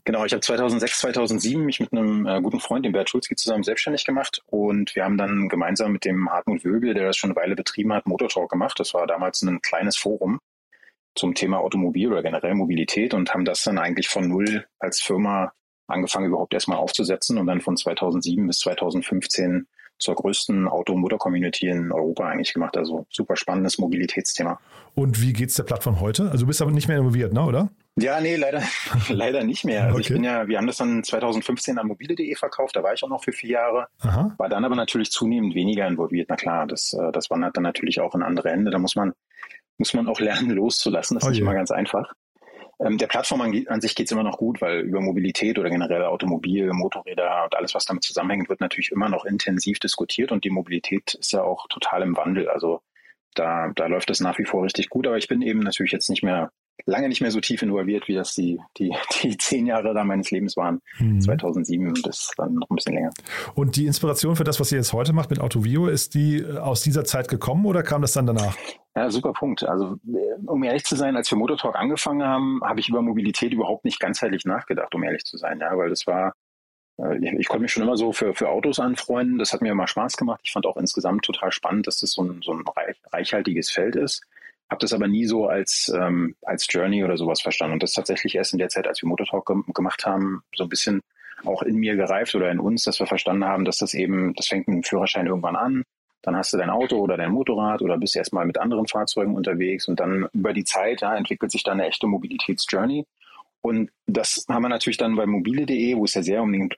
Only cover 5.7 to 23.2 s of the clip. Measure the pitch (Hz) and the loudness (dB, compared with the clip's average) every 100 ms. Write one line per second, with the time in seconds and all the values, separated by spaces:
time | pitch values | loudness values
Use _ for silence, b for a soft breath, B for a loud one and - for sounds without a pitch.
5.7 | 98 107 98 98 92 87 87 113 87 87 | 0 0 0 0 0 0 0 0 0 0
6.7 | 113 120 98 95 - 98 87 90 98 - | 2 2 2 2 0 0 0 0 -2 -4
7.7 | - 110 104 95 90 120 92 85 90 - | -2 0 0 0 -2 0 0 -2 0 -2
8.7 | - 90 90 98 85 92 - 92 87 - | -2 -2 0 0 0 -2 0 -2 -2 -2
9.7 | 85 101 - 101 107 95 - - _ _ | -2 0 0 -2 0 0 -2 -6 _ _
10.7 | b b b _ - 92 - 95 95 - | b b b _ -4 -2 0 0 0 0
11.7 | 98 87 87 117 90 82 82 87 98 90 | 0 2 2 2 0 0 -2 0 0 2
12.7 | 82 80 104 120 101 87 92 90 85 113 | 0 0 0 0 0 0 0 0 0 0
13.7 | 95 85 87 - 101 90 92 104 107 - | 0 0 -2 -2 0 2 2 2 0 -6
14.7 | - 92 - - 95 101 98 92 - _ | -6 -4 -2 0 2 2 2 -2 -6 _
15.7 | _ - 90 92 98 95 85 90 - - | _ -6 -2 -2 0 0 0 0 -2 0
16.7 | 87 - - 92 92 - 113 90 90 - | 0 0 0 0 0 0 0 2 0 0
17.7 | 82 87 82 90 87 85 90 92 87 92 | -2 -2 0 0 0 0 2 2 0 0
18.7 | 90 87 87 - 92 - - 90 90 - | 0 0 0 0 -2 0 0 2 0 -2
19.7 | B B - - 85 202 - - 98 92 | B B -6 -2 0 0 0 2 2 2
20.7 | 87 90 90 92 107 92 90 90 - 90 | 2 2 2 2 2 0 2 0 0 0
21.7 | 87 85 80 80 - 87 80 - 85 82 | 0 0 0 0 0 -2 -2 -2 -2 -2
22.7 | 90 80 82 - - | -2 -2 -4 -6 -4